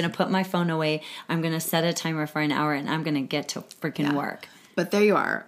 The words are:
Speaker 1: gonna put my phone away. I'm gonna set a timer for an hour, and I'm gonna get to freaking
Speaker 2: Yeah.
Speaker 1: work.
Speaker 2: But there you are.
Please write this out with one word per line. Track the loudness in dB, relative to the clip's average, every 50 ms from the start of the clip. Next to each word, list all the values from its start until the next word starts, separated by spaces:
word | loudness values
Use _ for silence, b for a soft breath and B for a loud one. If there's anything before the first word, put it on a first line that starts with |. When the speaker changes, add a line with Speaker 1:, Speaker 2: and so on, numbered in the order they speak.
| 0
Speaker 1:
gonna | 0 0
put | 0 0 2
my | 2 0 0
phone | 0 0 0 0 2
away. | 0 2 2 0 0 -2 B B B B B -4
I'm | -2 0
gonna | 0 0 -2 -2
set | -2 0 0 2 2
a | 2
timer | 0 0 -2 -2 -2 -2 -2 -2
for | -2 0
an | 0 2
hour, | 2 2 2 2 0
and | 0 -2 -2
I'm | -2 -2 0
gonna | 0 0 -2
get | -2 -2 -2 -4 -4 -4
to | -8 -8 -10 -12 -10 -8
freaking | -6 -4 -2 -2 0 0
Speaker 2:
Yeah. | 0
Speaker 1:
work. | 0 -2 -4 -6 -8 -12 B B B B B -4
Speaker 2:
But | -2 -2 2
there | 4 4 6
you | 6 6
are. | 4 4 2 0 -2 -4